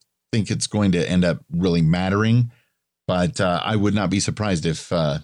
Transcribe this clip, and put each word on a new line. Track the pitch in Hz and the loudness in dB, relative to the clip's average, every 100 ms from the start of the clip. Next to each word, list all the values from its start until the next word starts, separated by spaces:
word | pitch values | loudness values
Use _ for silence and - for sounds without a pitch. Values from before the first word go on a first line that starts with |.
| _ _ _ | _ _ _
think | 117 95 | -2 -2
it's | 107 - | -2 -4
going | 107 101 | 0 2
to | 87 62 | 2 2
end | 90 | 2
up | 90 78 - | 2 0 -4
really | 85 92 85 | -2 0 2
mattering. | 80 87 92 101 110 120 120 - _ _ _ _ - | 2 2 0 0 2 2 0 -4 _ _ _ _ -4
But, | 90 90 - | 0 0 0
uh, | 95 87 | -2 -2
I | - 110 | -2 0
would | 101 | 0
not | 101 92 | 0 0
be | 98 | -2
surprised | - - 107 90 80 | -2 -4 -2 -2 -2
if, | 76 - | -4 -4
uh, | 90 76 76 | -2 0 -2